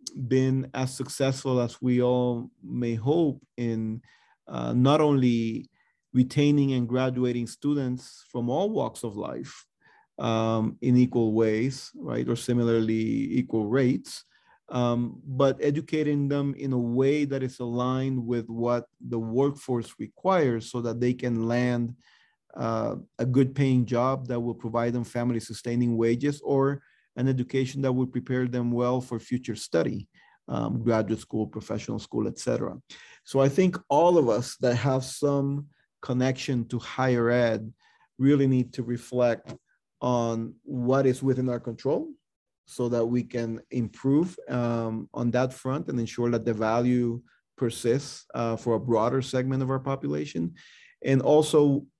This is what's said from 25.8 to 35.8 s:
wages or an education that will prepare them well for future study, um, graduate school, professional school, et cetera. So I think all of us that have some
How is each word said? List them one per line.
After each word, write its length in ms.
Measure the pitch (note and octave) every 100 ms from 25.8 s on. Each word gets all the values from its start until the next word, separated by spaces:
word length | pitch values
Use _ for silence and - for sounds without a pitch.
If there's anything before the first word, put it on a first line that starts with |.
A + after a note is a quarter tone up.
| A#2+ A2+
wages 440 | A#2 A#2+ C#3+ C#3+
or 400 | - C#3 C3+ C#3+ _ _ _ -
an 140 | C3
education 520 | C3 B2 C3+ C3 C3+
that 100 | C3+
will 140 | B2+ B2+
prepare 400 | B2+ B2 B2+ B2+
them 260 | B2 A#2+
well 280 | A#2+ A#2+ B2+
for 180 | B2+ A#2
future 380 | - B2 B2+ G#2+
study, 520 | - E3 D#3+ - - _ _ _ -
um, 340 | A#2 A2+ A#2
graduate 380 | A2+ A2+ G#2 A2
school, 260 | - A2 G#2+
professional 520 | A2 - A2 - A2
school, 280 | - A#2+ G#2
et 120 | -
cetera. 380 | - A#2 - - - - - - -
So 160 | C3+
I 80 | C3+
think 280 | C#3 F#3 F3+ -
all 300 | C#3+ E3+ F3
of 100 | B2+
us 280 | A2 B2+ -
that 140 | B2 A#2+
have 280 | B2+ C3 B2+
some 640 | - C#3+ C#3+ C#3 C#3 C#3+ _